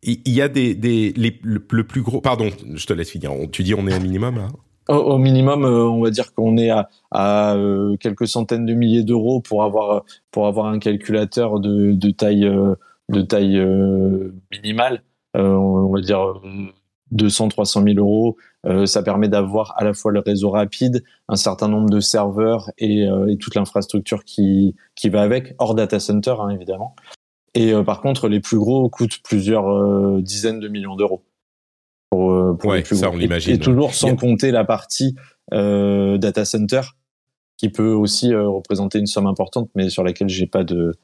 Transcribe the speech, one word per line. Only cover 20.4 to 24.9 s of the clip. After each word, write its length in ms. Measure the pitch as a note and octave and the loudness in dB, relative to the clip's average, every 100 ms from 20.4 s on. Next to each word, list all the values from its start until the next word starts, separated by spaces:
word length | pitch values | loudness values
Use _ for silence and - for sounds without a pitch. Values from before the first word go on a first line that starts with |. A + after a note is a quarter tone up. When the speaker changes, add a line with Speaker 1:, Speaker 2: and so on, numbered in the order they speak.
| G2+ | 0
Speaker 2:
rapide, 540 | G2+ G#2 - B2+ B2 - _ _ | 0 -2 -2 0 0 -4 _ _
un 60 | G2 | -2
certain 320 | - F#2 G#2 | -2 0 0
nombre 240 | G#2+ G#2+ | 2 2
de 80 | G#2 | 2
serveurs 720 | G2 A2+ G2+ G2 A2 A2+ G2+ - | 2 0 0 0 0 0 -4 -6
et, 280 | A2 G#2 G2+ | -2 0 2
euh, 200 | F#2+ G2 | 2 0
et 100 | G2+ | -2
toute 160 | - | -2
l'infrastructure 680 | - G2+ - G2 G#2 G2 G2+ | -4 -2 -2 -2 -4 -4 -8
qui, 520 | - - G2+ G2 G2 F#2 _ | -8 -2 2 4 2 0 _